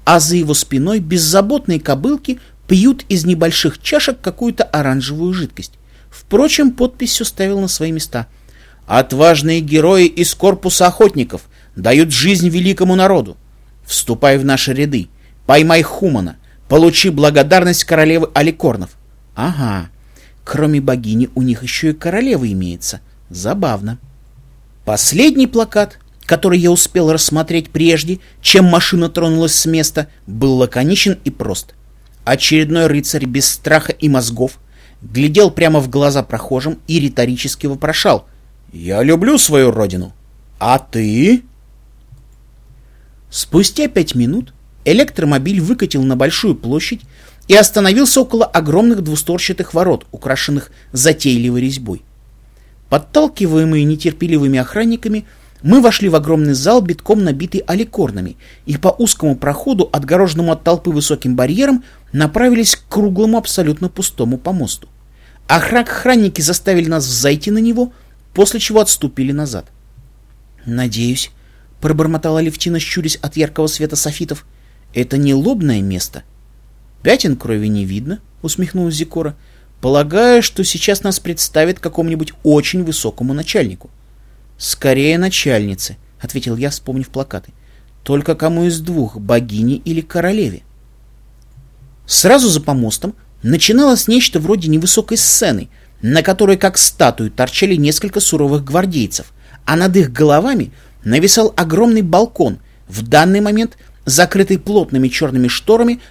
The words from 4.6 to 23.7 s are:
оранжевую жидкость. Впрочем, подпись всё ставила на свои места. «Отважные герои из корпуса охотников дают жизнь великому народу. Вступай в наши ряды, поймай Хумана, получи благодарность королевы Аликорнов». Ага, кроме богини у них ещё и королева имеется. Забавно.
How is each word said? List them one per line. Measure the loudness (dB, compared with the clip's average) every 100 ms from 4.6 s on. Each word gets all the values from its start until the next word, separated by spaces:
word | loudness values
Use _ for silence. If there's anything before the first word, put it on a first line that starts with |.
оранжевую | -2 -2 -2 -2 -4 -6 -4
жидкость. | -4 -6 -10 -18 -20 _ -20 -20
Впрочем, | -20 -2 2 2 2 0
подпись | 0 -4 -4 -6
всё | -4
ставила | -6 -4 -4 -2
на | -4
свои | -4 -6
места. | -6 -8 -8 -10 _ -20 -20 -20 -20 0
«Отважные | 0 0 4 4 4 0 -2
герои | 0 2 4 4 4
из | 2 -2
корпуса | 2 0 2 -2 2 2
охотников | 6 4 4 -4 -6 -16 -20 -20 -4
дают | 2 4 2
жизнь | 2 0 2 2
великому | 2 0 0 0
народу. | 2 4 2 -2 -10 _ -20 -20 _
Вступай | -8 -6 -4 0 2 4
в | 2
наши | 0 -2
ряды, | -2 -2 -2 -6 -12 -20 -8
поймай | 2 4 6 4
Хумана, | 2 -2 -2 0 -4 -8 _ -20 0
получи | 4 4 4 0
благодарность | 2 2 4 4 4 2 0
королевы | 0 2 2 2 0
Аликорнов». | 0 0 0 -2 -2 -6 -14 _ _ _
Ага, | -6 -4 -2 -4 -4 -8 -16 -20 -20 -20 -20
кроме | -8 -2 0 2
богини | 0 -2 0 0 0
у | -2
них | -2 -2
ещё | -6 -4 -4
и |
королева | -4 -4 -2 0 0 -2
имеется. | -4 -4 -8 -10 -12 -16 -20 -20
Забавно. | -10 -6 -2 -2